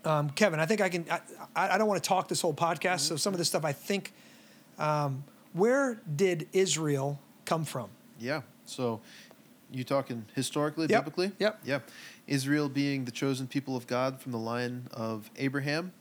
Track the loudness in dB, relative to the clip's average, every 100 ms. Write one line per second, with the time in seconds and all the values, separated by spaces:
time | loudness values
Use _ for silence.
0 | 2 2 2 4 4 4 0 2 2 0
1 | -2 -6 -6 -16 -6 -2 2 4 4 2
2 | 2 0 2 0 0 2 0 2 0 0
3 | 0 0 0 0 0 0 0 -4 -2 -4
4 | -4 -18 -20 -20 -20 -20 -20 -4 0 2
5 | 0 -4 -10 -20 -10 2 4 4 2 -2
6 | -6 2 2 2 0 2 2 2 2 0
7 | 0 -4 -12 -16 -2 0 0 -6 -8 -14
8 | -20 -10 -4 -4 -6 -20 -14 -2 0 -2
9 | -8 -20 -20 -20 -20 -20 -12 -8 0 0
10 | 0 -8 -4 -4 -2 0 -2 0 4 4
11 | 4 -2 -2 2 0 0 -4 -4 -4 -18
12 | -18 -18 -2 -2 2 2 2 0 0 0
13 | -4 -2 0 0 -2 -4 -2 -6 -2 0
14 | 0 -2 -6 -4 -2 -2 -2 -4 -10 -6
15 | -4 -6 -10 -4 -2 0 -2 -2 -4 -12